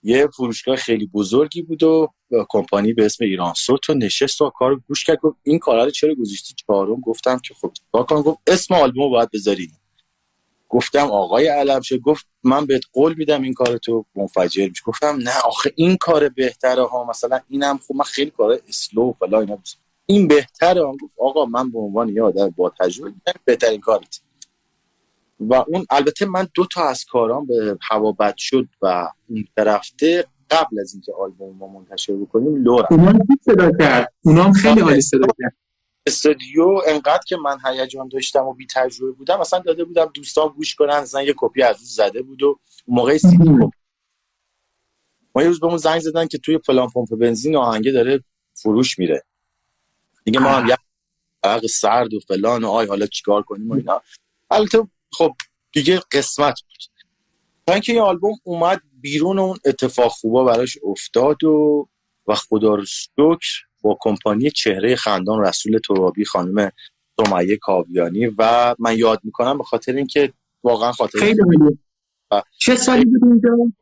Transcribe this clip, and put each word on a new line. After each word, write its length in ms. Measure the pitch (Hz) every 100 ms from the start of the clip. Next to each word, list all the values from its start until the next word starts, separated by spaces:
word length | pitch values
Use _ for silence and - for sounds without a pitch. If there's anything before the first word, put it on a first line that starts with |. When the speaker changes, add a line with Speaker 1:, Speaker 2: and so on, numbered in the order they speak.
Speaker 1:
یه 240 | 104 123 143
فروشگاه 500 | - 123 113 - 131
خیلی 300 | - 113 101
بزرگی 560 | 104 98 120 151 175
بود 200 | 170 156
و 260 | 160 160 156 _ _ 120 98
کمپانی 440 | 107 90 101 104
به 120 | 117
اسم 200 | 107 -
ایران 300 | 110 95 87
صوت 360 | 76 - 135 -
و 40 |
نشست 460 | 151 107 - 139 -
و 100 | 143
کار 200 | - 127
رو 100 | 135 _
گوش 160 | 143
کرد. 140 | - 156
گفت: 180 | 156 -
«این 160 | - 143
کارا 260 | - 113
رو 60 | 131
چرا 240 | 147 151
گذاشتی 400 | 143 110 101 -
چهارم؟» 460 | - - 101 98 117
گفتم 380 | 120 113 - 127
که 160 | -
«خب 180 | - -
چیکار 320 | - _ 117
کنم؟» 180 | - 151
گفت: 160 | 147 156 -
«اسم 280 | 180 -
آلبوم 300 | 180 135 127
رو 60 | 139
باید 200 | 123 117
بذاری.» 400 | 110 98 98 85 78 _ _ _ _ _ _ _ _ _
گفتم: 380 | 120 - 143 143
«آقای 420 | 104 92 110 156
علمشه.» 500 | 143 139 135 - 127
گفت: 280 | 120 151 - _
«من 240 | 131 135 147
بهت 160 | 135 -
قول 220 | 127 156
می‌دم 280 | 160 151 147
این 120 | 131
کار 220 | 123 123 120
تو 300 | - 117 110
منفجر 540 | - 98 - 90 92 98
می‌شه.» 140 | 90 -
گفتم: 320 | - 151 147
«نه 160 | 120 -
آخه 280 | 120 - 143
این 220 | - 170 185
کار 320 | - 160 143
بهتره 580 | 127 127 - 127 127 123
ها، 180 | 123
مثلاً 360 | 120 113 - 131 _
اینم 300 | 139 143 139
خوب، 180 | - 135
من 80 |
خیلی 260 | 143 - 147
کار 280 | - 107 123 _
اسلو 400 | - - 107 123
و 40 |
فلان 280 | 117 92 107
اینا 160 | 104 104
دوست، 220 | - - _ _ -
این 220 | 202 180
بهتره 580 | 147 131 _ 170 180 147
ها.» 100 | 139
گفت: 120 | 147 -
«آقا 260 | 131 147
من 260 | 131 117 131
به 80 | 113
عنوان 300 | 104 101 117
یه 140 | 101
آدم 260 | 110 92 98
با 240 | 85 90 _
تجربه 280 | 90 - 147
می‌گم 320 | 185 - 180
بهترین 360 | - 117 117 107
کارت.» 400 | 101 107 - - _ _ - _ _ _ _ _ _ _ _ _
و 140 | 107
اون، 320 | 127 - 175 -
البته 360 | 139 143 - 202
من 220 | 185 190
دو 120 | - 185
تا 220 | 185 156
از 160 | 127
کارام 420 | - 123 113 127 143
به 320 | 120 107 98
هوا 300 | - 110 107
بد 220 | 98 104 -
شد 320 | - 131 127 _
و 260 | 95 90 85 - _
اون 160 | 110 104 -
طرفته 680 | 107 104 - - 156 175 170 _ _
قبل 300 | 160 156 107
از 140 | 98
اینکه 180 | 98 98
آلبوم 440 | 98 98 92 98 95
ما 100 | 95
منتشر 460 | 95 92 95 -
بکنیم 440 | 98 101 113 135 147
لو 220 | 120 120
رفت. 140 | 110
Speaker 2:
اونا 180 | 165 180
هم 80 | 220
خوب 200 | 202 269
صدا 260 | - 196 175 151
کرد. 340 | 151 123 - _
اونا 200 | 165 156
هم 100 | 190
خیلی 280 | 196 226 220
Speaker 1:
آره. 20 |
Speaker 2:
عالی 180 | 170 139
صدا 260 | 131 135 131 -
کرد. 180 | 123 _ _ _ _ _ -
Speaker 1:
استودیو 760 | - 151 143 127 143 175 196 165
انقدر 360 | 151 143 180 -
که 100 | 180
من 220 | 147 139
هیجان 440 | 131 131 131 135 131
داشتم 380 | 131 127 139 135
و 60 |
بی 140 | 127 131
تجربه 380 | 131 131 123 131
بودم، 280 | 131 135 190
اصلاً 180 | 170 180
داده 260 | 175 160
بودم 260 | 170 170 160
دوستان 340 | 147 143 - 156
گوش 260 | 143 151
کنن، 200 | - 143
اصلاً 280 | 147 135 139
یه 120 | 139 139
کپی 260 | - 131
از 140 | 123 107
اون 80 |
زده 380 | - - 104 104
بود 200 | 131 131
و 160 | 139 139 _ _ -
اون 100 | 123
موقع 200 | 120 151
سی 200 | 180 175
دی 0 |
Speaker 2:
مهم. 220 | 165 139
Speaker 1:
کپی. 200 | 113 - _ _ _ _ _ _ _ _ _ _ _ _ _ _ _
ما 80 | 127
یه 60 | 165
روز 120 | 170
بهمون 160 | 165 170
زنگ 240 | 160 165
زدن 260 | 160 160 165
که 120 | 143
توی 200 | - 160
فلان 300 | - 131 123
پمپ 260 | 127 113
بنزین 420 | 113 117 113 135 151
آهنگه 360 | 120 110 113
داره 320 | 131 120 135 _ _ _
فروش 440 | - 113 107 127 -
میره. 240 | 87 73 - _ _ _ _ _ _ _ _ _
دیگه 160 | - 131
ما 80 | -
هم 140 | 135
Speaker 2:
آه. 60 | 120
Speaker 1:
یه 80 | 127 _ _ _ _ _ _
عرق 240 | 98 113 110
سرد 480 | - 107 117 117
و 60 | 107
فلان 440 | - 95 110 120
و 40 | 113
آی 180 | 107 107
حالا 200 | 101 104
چیکار 360 | - - 104
کنیم 280 | 104 101 110
و 40 |
اینا. 280 | 135 117 95 _ - _ _ _
البته 380 | 208 214 226 220 _ _
خب 200 | - 160 - - _ _
دیگه 280 | 156 143 180 -
قسمت 480 | 143 131 - 143 -
بود. 460 | _ _ - _ _ _ _ _ _ _ -
تا 60 |
اینکه 200 | 190 214
این 80 | 233
آلبوم 340 | 208 180 196 214
اومد 380 | 180 170 170 190 _ 135
بیرون، 380 | 135 147 165 196
اون 200 | 185 185
اتفاق 460 | 139 131 131 - 120
خوبا 340 | - 113 120
براش 340 | 131 117 127 -
افتاد 600 | 95 98 - - 131 151
و، 440 | 160 151 151 147 143 _ _ _ -
و 80 |
خدا 400 | 104 - 110 107
رو 100 | 104
شکر 800 | 98 - - - 151 165 - - _ _
با 160 | 107 117
کمپانی 500 | 110 101 107 104 139
چهرهٔ 460 | - 113 95 107 127
خندان 480 | - 98 92 110
رسول 340 | 95 - 107 110
ترابی، 460 | - 98 92 85
خانم 480 | 104 95 90 101 98 - - _ _ -
سمیه 400 | 104 92 90 104
کاویانی 720 | - 92 82 90 85 92 117
و 480 | 104 110 120 120 120
من 200 | 117 113
یاد 220 | 113 110
می‌کنم 360 | 107 - 120 139
به 60 |
خاطر 280 | - 117 -
اینکه 400 | 127 135 147 139 _ _ _
واقعاً 280 | 120 113 117
خاطر 260 | 120 113 104
Speaker 2:
خیلی 220 | 208 214
عالیه. 380 | 185 160 151 147 _ _ _ _ _
Speaker 1:
و 120 | 101 - _
Speaker 2:
چه 180 | - 247
سالی 280 | - 247
بود 200 | 247 247
اونجا؟ 480 | 240 240 233 233 240 -